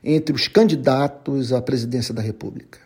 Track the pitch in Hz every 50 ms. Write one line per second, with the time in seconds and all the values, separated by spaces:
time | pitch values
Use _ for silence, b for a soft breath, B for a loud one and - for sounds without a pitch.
0 | - 143 156 156 151 - 143 127 - - - 208 226 202 156 135 127 139 131 135
1 | 143 143 - - - - 139 139 131 120 131 123 123 - 135 123 117 120 123 127
2 | 113 - 113 113 107 110 107 - - - - - - _ - - _